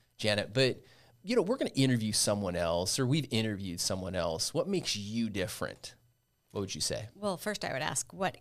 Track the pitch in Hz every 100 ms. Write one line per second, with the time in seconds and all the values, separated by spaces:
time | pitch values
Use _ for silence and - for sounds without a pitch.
0 | _ - 107 104 98 120 131 - - -
1 | - _ 185 240 180 269 277 135 131 120
2 | 110 98 - 104 95 87 85 85 92 -
3 | 127 151 131 113 110 98 95 87 - 95
4 | 92 90 85 80 - 160 175 190 - 104
5 | 101 113 113 98 90 - - - - -
6 | _ _ _ _ _ 110 98 76 - 110
7 | 110 196 208 180 208 202 - 131 156 -
8 | - 175 190 -